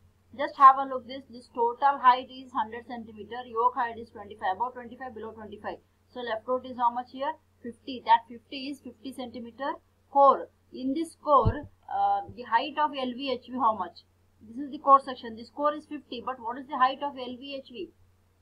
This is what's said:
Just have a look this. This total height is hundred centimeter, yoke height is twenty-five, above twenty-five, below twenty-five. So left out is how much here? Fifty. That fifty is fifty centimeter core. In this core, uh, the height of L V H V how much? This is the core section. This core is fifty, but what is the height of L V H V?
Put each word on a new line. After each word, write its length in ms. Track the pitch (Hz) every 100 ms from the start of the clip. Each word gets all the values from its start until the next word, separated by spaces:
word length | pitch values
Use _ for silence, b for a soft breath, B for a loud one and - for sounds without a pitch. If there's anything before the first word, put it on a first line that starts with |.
| _ _ _ 226
Just 180 | 294 -
have 240 | 269 269
a 80 | 269
look 160 | 262 220
this. 220 | 269 -
This 240 | 240 -
total 480 | 254 233 240 277 277
height 320 | 254 254 262
is 220 | 262 262
hundred 340 | 254 220 233 233
centimeter, 560 | 240 220 214 208 247
yoke 320 | 254 226 247 247
height 240 | 233 226
is 100 | 220
twenty-five, 460 | 220 202 214 202 190
above 180 | 247
twenty-five, 400 | 254 240 247 262
below 200 | 220 220
twenty-five. 500 | 220 220 208 208 - _ _ _
So 80 | 247
left 240 | 240 220 -
out 180 | 254 254
is 120 | 247
how 160 | 240
much 160 | 240 247
here? 220 | 262 285 - _ _
Fifty. 400 | 240 226 - 254 -
That 240 | - -
fifty 400 | 233 - 285 269
is 100 | 277
fifty 320 | 247 - 269
centimeter 600 | 262 240 247 233 247 277 339 _ _ _
core. 380 | 277 277 - - _ _
In 220 | 240 262
this 240 | 294 320 -
core, 520 | 294 277 220 294 - _ -
uh, 320 | 196 202 202 196 196
the 60 |
height 340 | 240 233 302 302
of 160 | 302
L 200 | 277 254 240
V 160 | 277
H 160 | 247 -
V 80 | 254
how 180 | 247 208
much? 300 | 185 - _ _ _ _
This 160 | 214 233
is 140 | 294
the 60 | 294
core 240 | 269 269
section. 340 | 277 254 233 220
This 140 | 233
core 240 | - 294
is 120 | 302 -
fifty, 340 | 294 - 247
but 160 | 240 254
what 180 | 226 254
is 80 | 262
the 100 | 277
height 240 | 262 277
of 160 | 285 254
L 180 | 247 247
V 200 | 277 269
H 120 | -
V? 180 | 240 - _ _ _ _ _